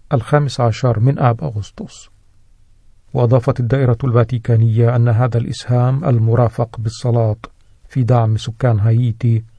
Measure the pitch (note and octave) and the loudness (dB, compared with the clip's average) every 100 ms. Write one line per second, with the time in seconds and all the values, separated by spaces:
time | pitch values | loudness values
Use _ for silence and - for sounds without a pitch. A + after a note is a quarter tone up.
0 | - B2+ - D3 C#3+ - A#2+ A2 B2+ G#2+ | -6 -4 0 0 0 -2 -2 0 -2 0
1 | A#2+ C#3 C3+ A#2 D2+ G#2+ F#2+ - A3 - | 0 2 0 0 -4 -8 -10 -12 -16 -16
2 | - - _ _ _ _ _ _ - _ | -20 -20 _ _ _ _ _ _ -20 _
3 | _ C3+ A#2+ B2+ B2+ A#2+ A#2+ C3+ B2+ A#2+ | _ -2 2 2 2 -2 -2 0 2 0
4 | C3+ A#2 A2+ B2 A#2 A2+ A2+ A2 A#2 A#2+ | 0 0 0 -2 0 2 2 2 2 2
5 | A#2 A2 B2 A#2 A2+ - - B2 B2 C3+ | 2 2 0 -2 -4 -6 -2 0 0 0
6 | D3+ A#2 A2+ A#2 A#2+ - A#2 - A2+ - | 0 0 2 2 0 -2 -6 -6 -8 -6
7 | B2 A#2+ A2 G#2+ - - _ _ - - | -2 0 0 -2 -10 -20 _ _ -8 -4
8 | A#2+ B2 A2 A2 - A2+ B2+ A2 A2 A2+ | 2 2 2 -2 -4 -4 0 2 2 2
9 | B2 G#2+ A#2+ A2+ A2+ | 0 -2 0 0 -4